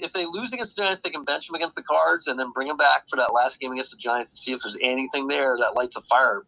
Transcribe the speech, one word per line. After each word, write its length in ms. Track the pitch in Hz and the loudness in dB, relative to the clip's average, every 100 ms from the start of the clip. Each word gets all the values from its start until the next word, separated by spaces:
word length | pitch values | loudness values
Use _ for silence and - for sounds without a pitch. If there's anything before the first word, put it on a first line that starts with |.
If 100 | 170 | -6
they 140 | 190 170 | -2 -2
lose 260 | 180 240 | -4 -6
against 220 | 247 214 | -6 -6
the 80 | - | -2
Giants, 200 | 196 185 | 0 0
they 80 | 180 | -4
can 120 | 156 | -6
bench 240 | 143 143 - | -4 -4 -4
him 60 | |
against 220 | 165 165 - | -4 -4 -4
the 60 | |
Cards 420 | - 151 160 170 - | 0 2 4 2 0
and 140 | 127 | -4
then 100 | 127 | -4
bring 160 | 127 135 | -4 -4
him 100 | 147 | 4
back 320 | 147 139 - | 6 6 2
for 60 | 131 | 0
that 160 | 120 | 2
last 280 | 120 127 - | 4 2 0
game 100 | 131 | -6
against 220 | 127 131 | -4 -6
the 60 | 110 | -6
Giants 340 | 117 120 117 | -2 -2 -2
to 40 | - | -4
see 160 | - | -4
if 100 | 127 | -4
there's 140 | - - | -4 -2
anything 460 | 127 127 131 143 135 | -2 0 -2 -4 -2
there 280 | 147 135 120 | 0 0 2
that 200 | 117 120 | 0 0
lights 180 | 123 | -2
a 60 | 110 | -6
fire. 440 | - 123 131 101 | 2 4 4 2